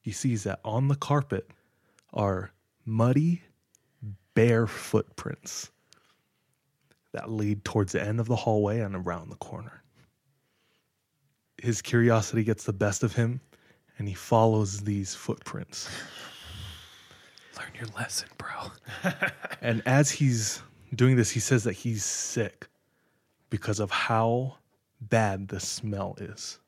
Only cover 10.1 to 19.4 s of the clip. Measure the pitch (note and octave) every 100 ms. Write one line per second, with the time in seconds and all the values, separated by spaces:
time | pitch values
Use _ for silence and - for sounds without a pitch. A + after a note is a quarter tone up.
10.1 | _ _ _ _ _ _ _ _ _ _
11.1 | _ _ _ _ - A#2+ A2+ - A#2+ A#2
12.1 | A2+ G#2 A#2 G#2+ A2 - F#2+ G#2 G2 A#2
13.1 | - A#2 B2+ _ _ _ _ _ _ G2+
14.1 | F#2 - A#2 A2+ A2 G#2 G2+ G#2 G2+ F#2+
15.1 | - - - - - - - - - -
16.1 | - - - - - - - - - -
17.1 | - - - - - - - A2+ G#2+ A#2+
18.1 | - - - - - - - - - F#3
19.1 | - F#3+ -